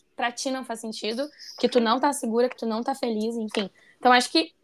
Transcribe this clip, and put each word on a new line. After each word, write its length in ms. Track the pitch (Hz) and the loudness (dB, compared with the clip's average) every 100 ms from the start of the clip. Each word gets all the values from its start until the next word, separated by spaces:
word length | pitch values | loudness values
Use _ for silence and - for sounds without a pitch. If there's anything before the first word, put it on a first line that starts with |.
| _ - | _ -4
pra 160 | 247 | -4
ti 180 | 247 269 | -2 -4
não 160 | 262 233 | -4 -6
faz 140 | 226 | -8
sentido, 500 | 226 220 214 233 294 - - - | -8 -6 -4 -4 -6 -12 -20 -2
que 100 | 233 | 2
tu 100 | 247 | 2
não 200 | 226 254 | 4 2
tá 120 | 285 | 2
segura, 360 | 269 240 226 247 | 0 -2 0 0
que 80 | - | -2
tu 80 | 226 | -4
não 160 | 220 | -4
tá 140 | 247 262 | -4 -4
feliz, 400 | 247 214 220 233 | -4 -2 -4 -4
enfim. 340 | 220 220 196 - _ _ | -4 -4 -6 -10 _ _
Então, 120 | 247 | 6
acho 200 | 247 254 | 6 6
que 200 | 320 320 _ | 0 0 _